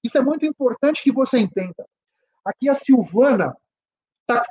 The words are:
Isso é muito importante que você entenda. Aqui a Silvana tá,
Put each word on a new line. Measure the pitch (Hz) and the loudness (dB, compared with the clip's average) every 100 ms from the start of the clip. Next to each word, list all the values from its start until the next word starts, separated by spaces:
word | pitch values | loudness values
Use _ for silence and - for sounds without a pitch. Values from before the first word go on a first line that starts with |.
Isso | 233 294 | 0 0
é | |
muito | 262 302 311 | 0 -2 -4
importante | - 254 220 285 311 | -2 -4 0 -2 0
que | - | 0
você | 247 262 254 | 0 0 0
entenda. | 196 196 185 - - _ _ _ _ _ | 0 -4 -8 -12 -20 _ _ _ _ _
Aqui | 196 - 277 | -10 -4 -2
a | |
Silvana | 277 - 254 170 190 277 220 143 - _ _ _ _ _ _ - | 0 4 2 4 2 2 2 -2 -6 _ _ _ _ _ _ -2
tá, | - - | -2 0